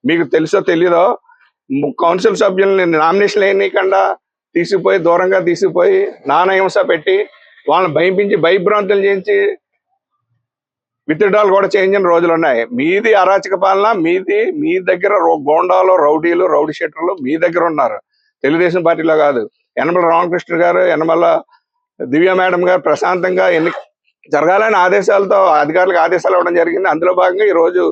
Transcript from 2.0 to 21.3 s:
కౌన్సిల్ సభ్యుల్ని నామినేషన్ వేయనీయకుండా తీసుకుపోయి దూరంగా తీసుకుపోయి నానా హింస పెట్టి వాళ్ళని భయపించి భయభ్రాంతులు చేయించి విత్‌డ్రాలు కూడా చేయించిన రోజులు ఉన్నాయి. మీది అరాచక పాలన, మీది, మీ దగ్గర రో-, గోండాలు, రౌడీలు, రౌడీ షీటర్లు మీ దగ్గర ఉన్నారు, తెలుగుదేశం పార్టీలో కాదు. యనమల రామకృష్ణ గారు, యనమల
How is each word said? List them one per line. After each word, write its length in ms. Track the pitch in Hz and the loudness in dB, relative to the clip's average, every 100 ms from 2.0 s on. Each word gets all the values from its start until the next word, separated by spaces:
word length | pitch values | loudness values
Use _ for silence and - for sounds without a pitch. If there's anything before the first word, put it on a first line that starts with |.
కౌన్సిల్ 340 | 170 180 220 190 | -2 0 0 0
సభ్యుల్ని 440 | 208 190 196 190 180 156 | -2 0 0 2 0 2
నామినేషన్ 420 | 160 190 202 208 | 2 2 0 0
వేయనీయకుండా 560 | 196 196 196 202 190 196 196 - _ _ _ - | 0 0 -2 -2 0 0 0 -4 _ _ _ -6
తీసుకుపోయి 420 | 175 196 185 190 165 | -2 -2 0 0 2
దూరంగా 320 | 175 185 190 175 | 0 0 0 -2
తీసుకుపోయి 540 | 170 190 170 185 190 196 - 139 | -2 -2 0 2 2 -2 -8 -2
నానా 220 | 151 185 190 | 0 2 0
హింస 180 | 190 208 185 | 0 0 0
పెట్టి 240 | 170 170 190 - _ _ _ - | -2 0 -2 -4 _ _ _ -2
వాళ్ళని 220 | 165 185 147 | 0 0 0
భయపించి 380 | 180 190 202 185 165 | 0 0 -2 0 2
భయభ్రాంతులు 540 | 190 175 208 196 202 196 | 2 0 -2 0 0 0
చేయించి 300 | 196 190 202 202 370 _ _ _ _ _ _ _ _ _ _ _ _ _ _ - | -2 -2 -2 -2 -6 _ _ _ _ _ _ _ _ _ _ _ _ _ _ -8
విత్‌డ్రాలు 420 | 156 202 208 208 | 0 2 2 4
కూడా 120 | 190 196 202 | 2 2 0
చేయించిన 280 | 190 196 180 | 2 2 2
రోజులు 200 | 170 170 165 | 2 2 0
ఉన్నాయి. 240 | 160 120 117 123 | 0 0 -2 -4
మీది 340 | 151 196 226 208 | -2 0 2 2
అరాచక 320 | 180 196 190 190 | 4 0 0 -2
పాలన, 220 | 190 196 214 214 | 0 2 0 0
మీది, 340 | 160 185 185 208 226 - | 0 -2 -2 -2 -2 -4
మీ 100 | 160 185 180 | -4 -2 -2
దగ్గర 220 | 180 196 202 | -2 0 0
రో-, 160 | 165 165 139 | 0 0 0
గోండాలు, 440 | 160 180 185 185 185 | 0 2 2 2 2
రౌడీలు, 400 | 147 156 165 170 180 | 2 2 0 0 0
రౌడీ 180 | 147 151 151 | 0 -2 -6
షీటర్లు 340 | 165 151 175 190 | -10 -6 -6 -4
మీ 80 | 127 160 | -6 -2
దగ్గర 180 | 175 170 170 | -2 0 -2
ఉన్నారు, 260 | 175 123 104 _ _ _ _ | 0 -2 -4 _ _ _ _
తెలుగుదేశం 400 | 135 165 175 180 170 | -4 0 0 0 0
పార్టీలో 300 | 165 160 156 | 0 0 2
కాదు. 180 | 147 127 104 _ _ 123 | 0 0 -6 _ _ -6
యనమల 260 | 143 175 170 | -2 0 0
రామకృష్ణ 420 | 165 175 175 - 170 | 0 0 -6 -6 -2
గారు, 160 | 175 175 180 | 0 0 0
యనమల 320 | 156 160 165 170 | 0 0 0 2